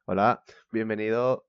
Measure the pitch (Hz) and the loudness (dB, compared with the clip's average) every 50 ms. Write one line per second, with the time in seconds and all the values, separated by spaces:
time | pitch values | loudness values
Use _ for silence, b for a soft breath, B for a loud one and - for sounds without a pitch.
0 | b - 92 98 104 120 - - _ B B B B B 113 110 110 110 107 107 | b -4 0 2 2 2 2 0 _ B B B B B -4 -4 -4 -2 -4 -4
1 | 107 110 113 120 123 131 127 - - | -2 -2 0 0 0 0 -2 -2 -6